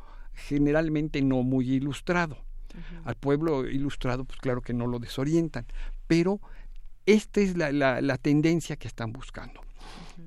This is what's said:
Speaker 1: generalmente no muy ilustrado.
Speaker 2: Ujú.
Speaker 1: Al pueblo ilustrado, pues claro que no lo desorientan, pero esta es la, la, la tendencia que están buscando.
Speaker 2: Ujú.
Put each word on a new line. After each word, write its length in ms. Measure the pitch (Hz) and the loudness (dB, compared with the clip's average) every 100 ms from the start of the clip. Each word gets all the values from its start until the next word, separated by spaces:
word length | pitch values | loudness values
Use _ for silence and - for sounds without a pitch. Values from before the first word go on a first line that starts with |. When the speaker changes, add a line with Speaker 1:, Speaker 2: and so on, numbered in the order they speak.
| - - - | -16 -14 -12
Speaker 1:
generalmente 880 | - - 143 147 151 165 151 156 139 | -12 -2 4 4 4 4 0 0 2
no 200 | 135 131 | 2 4
muy 280 | 127 131 127 | 2 2 2
ilustrado. 640 | 131 143 131 - 175 165 | 2 0 -4 0 0 0
Speaker 2:
Ujú. 680 | - - - - 175 170 170 143 | -4 -10 -10 -12 -12 -12 -8 -8
Speaker 1:
Al 60 | - | -4
pueblo 500 | 139 143 165 139 123 | 0 2 2 0 0
ilustrado, 580 | 135 139 - 131 127 | 0 0 0 -2 -2
pues 140 | 127 - | -4 -4
claro 220 | 131 123 | -2 -2
que 140 | 123 | -2
no 120 | 120 120 | -2 -2
lo 120 | 120 | -4
desorientan, 680 | 117 - 139 165 165 151 - - - - - | -4 -2 2 2 2 -4 -8 -6 -6 -6 2
pero 340 | 165 175 202 - - - - - - - | 4 4 0 -6 -14 -12 -12 -12 -2 6
esta 340 | 214 - 208 | 6 6 2
es 160 | 196 175 | 2 2
la, 160 | 151 | 0
la, 280 | 143 135 123 | 4 4 4
la 180 | 139 127 | 2 2
tendencia 580 | 151 147 160 165 - 151 | 4 6 6 4 0 -6
que 100 | 113 | -8
están 260 | - 113 | -6 -8
buscando. 480 | 127 - - - - | -8 -10 -12 -12 -12
Speaker 2:
Ujú. 600 | - - - - - - | -16 -14 -16 -14 -14 -14